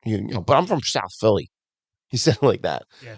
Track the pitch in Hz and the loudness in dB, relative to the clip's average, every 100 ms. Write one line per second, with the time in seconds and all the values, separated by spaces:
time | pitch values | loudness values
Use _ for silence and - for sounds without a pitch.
0 | 110 107 98 98 85 143 - 170 - - | -2 -4 -4 -6 2 2 2 -2 -2 -4
1 | 95 - 110 101 - _ _ _ _ _ | -6 0 2 2 -2 _ _ _ _ _
2 | _ 120 160 120 135 98 87 69 - _ | _ -2 0 2 2 2 -2 -6 -10 _
3 | 120 | -20